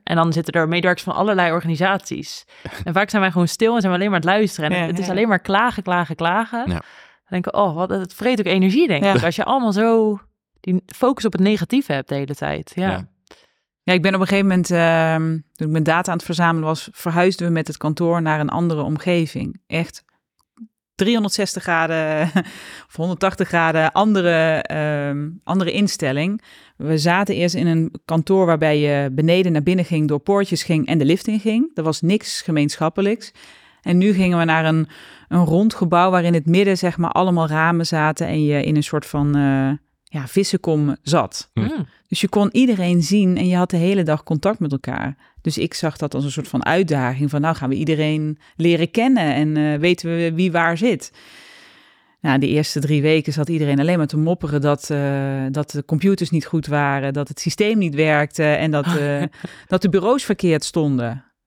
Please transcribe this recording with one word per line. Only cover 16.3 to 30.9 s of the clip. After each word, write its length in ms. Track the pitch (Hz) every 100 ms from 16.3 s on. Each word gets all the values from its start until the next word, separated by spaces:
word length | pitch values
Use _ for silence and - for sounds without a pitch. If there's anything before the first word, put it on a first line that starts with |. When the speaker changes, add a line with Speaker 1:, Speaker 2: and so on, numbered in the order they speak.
| 170 170 165 156
Speaker 2:
was, 200 | 160 -
verhuisden 540 | - 180 170 185 185 175
we 60 |
met 140 | 165 156
het 100 | 151
kantoor 460 | 151 151 170 170
naar 180 | 160 151
een 80 | 151
andere 320 | - 170 151
omgeving. 800 | 147 151 - 175 160 - - - -
Echt 380 | 165 165 - _ _ _ _ _ - 226 _ _
driehonderdzestig 680 | - 196 233 202 - 190 -
graden 680 | 180 165 165 165 156 156 165 185 -
<laughs> 360 | - - - -
of 80 | -
honderdtachtig 520 | 170 175 190 185 185
graden 440 | 170 165 160 160
andere, 640 | - 214 202 175 165 160 156
ehm, 640 | - 156 151 147 143 143 147 175
andere 280 | - 190 175
instelling. 720 | - 202 - 147 135 170 214 - - - -
We 220 | 151 160
zaten 360 | 160 180 202
eerst 200 | 190 175
in 120 | 175 170
een 260 | 165 160 -
kantoor 420 | - 160 151 190 180
waarbij 320 | 156 156 151
je 300 | 147 143 139
beneden 420 | 131 160 180 185
naar 100 | 156
binnen 220 | 147 180
ging, 240 | 175 160 151
door 100 | 147
poortjes 440 | - 202 196 165
ging 240 | - 160
en 120 | -